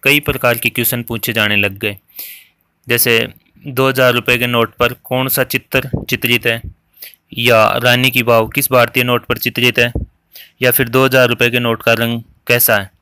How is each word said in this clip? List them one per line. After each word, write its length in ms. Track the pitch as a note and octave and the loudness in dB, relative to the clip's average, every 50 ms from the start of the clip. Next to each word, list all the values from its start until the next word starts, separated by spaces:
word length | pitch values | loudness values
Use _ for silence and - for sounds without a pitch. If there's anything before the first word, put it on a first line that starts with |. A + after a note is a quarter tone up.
| - | 2
कई 180 | C#3 C#3+ C#3+ C#3+ | 2 2 2 2
प्रकार 360 | - C#3 C3 - B2 A#2 A#2 | -2 -4 0 0 0 0 0
के 120 | - - | -2 -4
क्वेश्चन 320 | - - A#2 - - A#2+ A#2+ | -2 -2 -2 -2 -2 -4 -6
पूछे 300 | - A2+ A2+ - - A2+ | -6 -8 -6 -6 -4 -2
जाने 240 | A2+ G#2+ G#2 G#2 | 0 0 0 0
लग 220 | G#2 G2+ G2+ G2 G2+ | 0 -2 -2 -4 -4
गए। 180 | - G#2+ G2+ G2 _ _ _ - - - - - _ _ _ _ _ _ _ _ _ | -8 -8 -8 -8 _ _ _ -18 -18 -18 -18 -20 _ _ _ _ _ _ _ _ _
जैसे 420 | - A#2+ A#2 - B2 - D2+ - - - - _ _ _ _ | -4 -2 -2 2 2 2 2 0 -2 -8 -18 _ _ _ _
दो 300 | - D3 C3 A#2+ C3+ C3+ | -16 -10 -2 0 0 0
हज़ार 240 | C3 C3 B2+ B2+ A#2+ | 2 2 2 2 2
रुपये 240 | A#2+ A#2 - B2 A#2+ | 0 0 0 0 0
के 80 | B2 | 0
नोट 280 | A#2+ A#2+ A#2 A#2 A2 _ | -2 0 0 -2 -2 _
पर 180 | _ A#2+ A#2+ B2 | _ -2 -2 -2
कौन 340 | - _ - B2+ B2+ C3 C3 | -6 _ -6 -4 -4 -2 -2
सा 160 | - - C3 | -2 -2 -2
चित्र 440 | - - - _ _ - C3+ - C3+ - - | -4 -4 -12 _ _ -4 -4 -2 -2 -8 -8
चित्रित 460 | - - - A#2 - A#2+ A#2+ A#2 - | -6 -4 -6 -4 0 0 0 0 0
है, 140 | A#2+ A2+ A#2 - - - _ _ _ _ _ - - _ _ _ _ - | -2 -4 -4 -8 -14 -18 _ _ _ _ _ -20 -20 _ _ _ _ -10
या 340 | - A#2 A#2 A#2+ A2 A2 - - A#2+ | -2 2 4 4 6 4 4 2 0
रानी 320 | A#2 B2 A#2+ B2 B2+ C3 | 2 2 2 2 2 0
की 120 | - B2+ A#2+ | 0 0 0
वाव 240 | A2+ A#2+ A#2 A2+ A2+ | 2 2 2 2 0
किस 240 | - D3 C#3 - C3 | -2 -4 -4 0 2
भारतीय 320 | B2 A#2+ A#2 - B2+ B2 | 2 2 2 0 -2 0
नोट 220 | B2 B2 A#2+ - | 0 0 -2 -2
पर 120 | _ B2 - | _ -6 -4
चित्रित 400 | - A#2+ - - A#2+ B2 - - | -4 -6 -4 0 0 0 2 2
है, 140 | A#2+ A#2+ A#2 - - - _ _ _ _ _ - - - _ _ B2 | 0 0 -2 -6 -10 -10 _ _ _ _ _ -20 -20 -20 _ _ 0
या 80 | B2+ | 0
फिर 180 | A#2+ - C3 A#2 | 2 0 -2 0
दो 160 | A2+ C3 C3+ | 2 2 2
हज़ार 240 | C3 B2 C3 B2+ A#2+ | 4 4 4 4 4
रुपये 220 | A#2 - A#2+ A#2+ | 2 0 0 0
के 100 | A#2 B2 | 0 0
नोट 220 | A#2+ A#2 A2+ A2+ - | 0 0 -2 -2 0
का 100 | A#2 A#2 | 0 0
रंग 280 | A#2+ A#2+ A#2 A#2 A#2 A#2 _ _ _ _ | 0 0 -2 -4 -6 -8 _ _ _ _
कैसा 300 | - A#2+ A#2+ - - A#2 | 0 0 0 2 2 0
है। 180 | G2+ G2 F#2+ _ _ | 0 0 -4 _ _